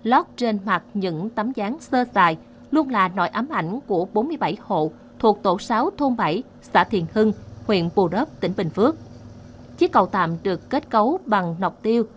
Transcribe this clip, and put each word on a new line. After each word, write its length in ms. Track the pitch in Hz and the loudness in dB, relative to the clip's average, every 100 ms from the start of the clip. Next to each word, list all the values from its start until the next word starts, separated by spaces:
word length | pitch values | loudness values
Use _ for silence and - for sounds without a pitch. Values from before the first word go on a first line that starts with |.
lót 240 | 220 262 - - | 4 2 2 -4
trên 220 | 240 208 | -2 -2
mặt 180 | 196 180 - | 0 -2 -2
những 360 | 208 190 160 208 | -4 -4 -4 -4
tấm 220 | 226 214 | -4 -4
dáng 240 | 262 202 302 | -4 -6 -6
sơ 240 | - 254 247 | -2 -2 0
sài, 220 | 208 170 160 - - - | 2 2 2 -10 -20 -2
luôn 180 | 302 269 | 0 2
là 200 | 226 185 | 0 0
nỗi 200 | 190 175 | 0 -2
ám 200 | - 269 | -2 -4
ảnh 320 | 262 160 233 - | -4 -4 -6 -2
của 200 | 185 185 | -2 0
bốn 160 | 214 277 | -2 -2
mươi 80 | 311 | -2
bảy 200 | 160 208 | -4 -4
hộ 300 | - 180 151 - - - | -4 0 0 -4 -20 2
thuộc 200 | 220 208 | 2 4
tổ 160 | 196 202 | 0 -2
sáu 320 | - 226 311 392 | -2 0 0 0
thôn 180 | 277 233 | -2 0
bảy, 260 | 175 175 - - - | 0 -2 -6 -20 0
xã 120 | 190 | 0
Thiện 220 | 180 202 165 | 2 -2 -2
Hưng, 200 | 220 220 202 - - - | 2 2 0 -12 -12 -2
huyện 220 | 196 170 | 0 2
Bù 140 | 202 175 | 2 2
Đốp, 200 | 180 302 - | 0 -4 -4
tỉnh 120 | 175 190 | -4 -2
Bình 140 | 170 | -4
Phước. 240 | 185 247 330 - - - - - - - - | 2 2 2 -14 -20 -20 -20 -20 -20 -20 -2
Chiếc 140 | 349 | 2
cầu 140 | 240 185 | 4 2
tạm 300 | 202 165 165 | 0 0 -2
được 280 | 196 180 - | -4 -4 -2
kết 200 | 269 - | -4 0
cấu 280 | 220 214 359 - | 0 2 -2 -2
bằng 300 | 208 175 165 | -2 -2 -4
nọc 240 | 185 - | -4 -4
tiêu 220 | 214 233 226 | 0 0 0